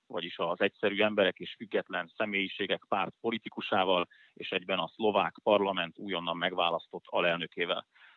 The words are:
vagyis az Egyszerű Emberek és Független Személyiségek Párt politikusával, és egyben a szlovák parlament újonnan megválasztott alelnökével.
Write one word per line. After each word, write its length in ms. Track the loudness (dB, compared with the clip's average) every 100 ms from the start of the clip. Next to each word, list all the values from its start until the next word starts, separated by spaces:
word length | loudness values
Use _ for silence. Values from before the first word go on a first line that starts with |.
| -10
vagyis 320 | -8 -6 -4
az 220 | -2 2
Egyszerű 420 | 0 0 0 2
Emberek 360 | 2 4 2 2
és 160 | -8 -14
Független 560 | -4 -4 -2 -6 -6 -4
Személyiségek 680 | -2 -2 -4 -4 -2 -4 -2
Párt 260 | -2 -2 -4
politikusával, 880 | -4 -4 -6 -10 -2 2 4 2 0 -6 -20
és 160 | -16 -6
egyben 280 | -4 -2 -4
a 100 | -4
szlovák 460 | -2 2 2 2 0
parlament 560 | 4 4 4 0 -4 -6
újonnan 380 | -6 -4 -4 -2
megválasztott 680 | -2 0 0 0 -4 -14 -4
alelnökével. 800 | 0 2 2 -2 -4 -2 -4 -6 _ -20